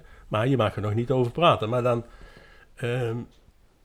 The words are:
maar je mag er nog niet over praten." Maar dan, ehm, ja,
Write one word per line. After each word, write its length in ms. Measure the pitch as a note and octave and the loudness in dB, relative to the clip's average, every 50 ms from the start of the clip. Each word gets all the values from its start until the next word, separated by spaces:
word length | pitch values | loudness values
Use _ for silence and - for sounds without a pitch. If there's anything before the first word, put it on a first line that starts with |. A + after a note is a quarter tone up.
| - - - - - - | -10 -14 -20 -20 -10 -4
maar 200 | A#2 G#2+ A2+ C3+ | -2 0 0 2
je 100 | C#3 - | 2 2
mag 180 | G#2+ G2+ - | 2 0 0
er 60 | G#2 | -2
nog 120 | G2 G#2 G#2 | -4 -2 -2
niet 180 | A2+ A#2+ B2+ | -2 0 0
over 200 | C3 B2+ B2 A#2 | 0 0 0 0
praten." 380 | - D#3 E3+ E3 A#2+ - G#2+ G#2+ | 0 2 4 4 4 4 2 -2
Maar 140 | A#2+ B2+ A#2 | -2 0 0
dan, 220 | B2 A#2+ A#2+ - - - - - - - - - - - - - - - | 0 0 0 -2 -8 -14 -20 -20 -20 -20 -20 -20 -20 -20 -20 -20 -20 -12
ehm, 400 | - B2+ A#2+ B2 C3 B2 A2+ A2+ A#2+ | -8 -6 -4 -4 -2 -4 -4 -4 -6
ja, 60 | A#2 - - _ _ _ _ _ _ _ _ _ _ | -8 -12 -16 _ _ _ _ _ _ _ _ _ _